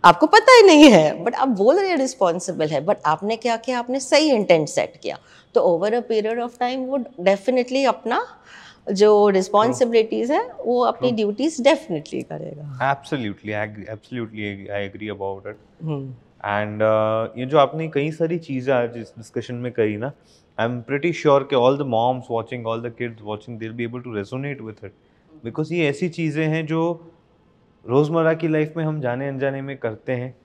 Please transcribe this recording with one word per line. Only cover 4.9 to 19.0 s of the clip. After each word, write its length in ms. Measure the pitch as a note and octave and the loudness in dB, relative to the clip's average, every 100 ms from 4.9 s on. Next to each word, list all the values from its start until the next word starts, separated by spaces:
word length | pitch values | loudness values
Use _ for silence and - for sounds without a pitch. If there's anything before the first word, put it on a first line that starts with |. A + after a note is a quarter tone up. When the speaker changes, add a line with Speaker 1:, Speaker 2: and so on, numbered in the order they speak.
| - | -6
Speaker 1:
किया, 140 | G2 C#2+ _ - _ A#3+ | -12 -12 _ -20 _ 0
तो 60 | |
over 400 | G#3+ E3+ G3+ G3+ | 2 0 0 -4
a 60 | A#3 | -2
period 320 | A3 G#3+ A#3 A#3+ | -4 -2 -6 -8
of 60 | A#3+ | -6
time 200 | B3 C4 | -6 -6
वो 200 | B3+ C#4 | -6 -6
definitely 880 | A#3 - F3+ G3 G3 B3+ B3 C4 C4+ | -8 -2 0 0 0 -2 -2 0 0
अपना 400 | - A3+ C#4+ B4 - _ - - _ - | -2 -4 -4 -4 -14 _ -20 -20 _ -8
जो 380 | G3 G#3 G#3 G#3 | 2 6 6 6
रिस्पॉन्सिबिलिटीज 1040 | F#3+ F#3+ G#3 A3+ B3 A#3+ A3+ A3 A3 A#3+ | 2 2 2 2 0 0 2 0 -4 -2
Speaker 2:
True. 120 | D#4+ | -2
Speaker 1:
है, 100 | A#4+ - - | -4 -8 -4
वो 200 | B3 A#3+ | 0 0
अपनी 220 | - B3+ | 0 -4
Speaker 2:
True. 120 | A3+ | -2
Speaker 1:
ड्यूटीज 420 | G#3 G#3 D4 D#4+ | -4 -2 -4 0
definitely 640 | B3 D#4 - D#3+ D3+ - | 2 2 -2 -8 -8 -12
करेगा। 760 | - D#3 D#3 D3 D3 B2+ C3 C#3 | -10 -12 -12 -14 -14 -4 -2 -2
Speaker 2:
Absolutely, 440 | - D3 G#2+ G2 G#2 | -4 -6 -6 -8 -8
I 220 | G#2 G#2+ | -6 -8
agree, 200 | G#2+ F#2+ | -10 -16
absolutely, 680 | G#2+ _ B2+ A2 G#2+ G#2 G2 G2 | -16 _ -10 -10 -8 -10 -10 -8
I 200 | G2+ G2+ | -8 -8
agree 300 | G2+ G#2+ G2 | -10 -12 -8
about 260 | G2 G2 G2 | -8 -10 -14
it। 360 | G#2+ _ _ | -18 _ _
Speaker 1:
हम्म। 300 | D#3 C#3+ C3+ B2 _ _ | -8 -8 -10 -16 _ _
Speaker 2:
And, 360 | G#2 G#2 G#2+ G#2+ | -6 -4 -4 -2
uh, 640 | A2 A2 A2 A2 A2+ A#2+ | 0 2 0 -2 -6 -8
ये 60 | C3 | -2
जो 120 | D3+ | 2
आपने 300 | C3+ D#3 D#3+ | 2 0 -4
कई 240 | D3 D3+ | -4 -4
सारी 280 | D#3 E3 F3 | -4 -4 -4
चीज़ें 340 | E3 C3 B2+ | -6 -6 -2
आज 200 | B2+ A#2+ | 0 -2
इस 160 | A#2 | -8